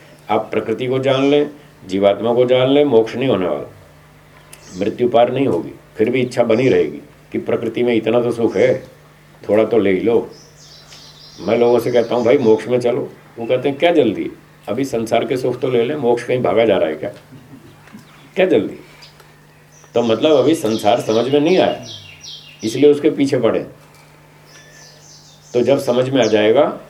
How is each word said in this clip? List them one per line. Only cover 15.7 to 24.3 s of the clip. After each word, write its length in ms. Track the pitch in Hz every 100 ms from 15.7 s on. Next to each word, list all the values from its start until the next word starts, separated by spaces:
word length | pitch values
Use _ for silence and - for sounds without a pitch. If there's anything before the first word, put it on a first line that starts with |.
ले 140 | 117
लें, 120 | 120 151
मोक्ष 260 | 120 117
कहीं 200 | - 127
भागा 220 | 90 104
जा 120 | 117 90
रहा 120 | 80
है 80 | 78
क्या? 140 | - - - - - - - - - - - - - -
क्या 100 | 185
जल्दी?" 280 | 120 107 - - - - - - - - - _ - -
तो 80 | 117
मतलब 340 | 117 113 156 143
अभी 180 | 135
संसार 460 | 160 110 110 104 -
समझ 320 | 117 110 120
में 80 | 143
नहीं 180 | 160 180
आया, 280 | 92 - - - - - - - - -
इसलिए 260 | 107 131 147
उसके 200 | 143 151
पीछे 280 | 143 135 127
पड़े। 280 | 110 90 - - - - - - -